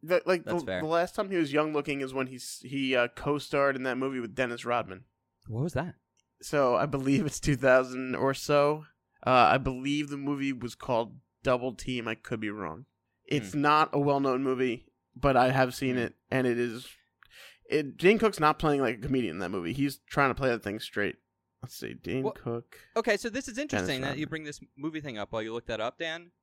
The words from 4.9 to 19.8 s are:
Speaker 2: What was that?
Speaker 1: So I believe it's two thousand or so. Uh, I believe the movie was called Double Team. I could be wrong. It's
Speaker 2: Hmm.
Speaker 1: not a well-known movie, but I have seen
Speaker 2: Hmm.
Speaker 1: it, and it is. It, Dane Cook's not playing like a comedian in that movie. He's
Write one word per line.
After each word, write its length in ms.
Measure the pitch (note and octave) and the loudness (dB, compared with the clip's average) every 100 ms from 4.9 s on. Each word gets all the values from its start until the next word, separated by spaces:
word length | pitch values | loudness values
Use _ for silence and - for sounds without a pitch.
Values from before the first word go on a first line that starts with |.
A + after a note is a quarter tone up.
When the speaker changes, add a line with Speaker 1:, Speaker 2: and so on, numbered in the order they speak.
| F#2 - _ _ _ - | -10 -16 _ _ _ -10
Speaker 2:
What 160 | A2 | -4
was 100 | D#3+ | -2
that? 220 | C3+ F3 - _ _ _ _ | -4 -6 -10 _ _ _ _
Speaker 1:
So 320 | - D3+ C3 | -4 2 4
I 100 | A#2+ | 4
believe 400 | D3 C#3 C3+ C#3 | 2 0 2 2
it's 160 | D#3 - | 2 -2
two 160 | - C3+ | 0 2
thousand 580 | C3 C3 B2+ B2+ C3 B2 | 6 6 4 -4 -4 0
or 180 | C3+ | 0
so. 500 | C3+ - D3 C#3+ D3+ D3+ _ _ _ - | -2 2 4 4 0 -8 _ _ _ 4
Uh, 40 | B2+ G#2 | 6 8
I 40 | C3 | 6
believe 500 | C3+ B2+ C3+ D3 C#3+ | 2 -4 -4 -2 -4
the 80 | C#3+ | -6
movie 340 | C#3 C#3+ C#3 | -4 -2 -2
was 220 | B2+ A#2 | -4 -8
called 420 | - - A#2 A#2 - _ _ | -10 -2 0 -2 -8 _ _
Double 300 | - B2 B2+ | 0 2 0
Team. 320 | G#2+ - B2+ A#2 | -6 -6 -4 -4
I 80 | A2 | -6
could 240 | - A#2 | -6 -4
be 100 | G#2+ | -4
wrong. 340 | G#2 F2 D#2+ C#3 _ _ _ - | -4 -8 -8 -16 _ _ _ -4
It's 260 | C#3+ G2+ | -4 -2
Speaker 2:
Hmm. 80 | D3+ | 0
Speaker 1:
not 260 | D3 D3+ D#3 | 4 4 4
a 40 | D3 | 2
well-known 440 | C#3+ C#3 C#3 B2+ | 2 4 2 2
movie, 420 | C3+ B2+ B2+ A2 - _ _ - | 0 2 0 -2 -10 _ _ -2
but 180 | C#3+ C3 | 4 6
I 120 | B2+ | 6
have 220 | C3+ B2+ | 4 2
seen 200 | - C3+ | 0 -2
Speaker 2:
Hmm. 80 | B2+ | 0
Speaker 1:
it, 120 | A#2 - _ | -2 -6 _
and 160 | C3 B2+ | 0 2
it 120 | A#2+ | 2
is. 280 | A#2+ A2+ C3 - _ _ _ - - _ - | -2 -4 -14 -20 _ _ _ -20 -20 _ 0
It, 260 | D3 C#3+ - | 0 0 2
Dane 220 | F3 A3 | 4 6
Cook's 220 | A3+ F#3+ | 4 4
not 180 | D3+ D3+ | 2 4
playing 240 | D#3+ C#3+ | 2 2
like 160 | B2+ A#2 | 2 0
a 20 | |
comedian 360 | A#2+ C3 A2 D#2+ | -2 0 0 -4
in 20 | |
that 80 | F2+ | -4
movie. 220 | G2 E2+ | -4 -4
He's 280 | B2+ | -2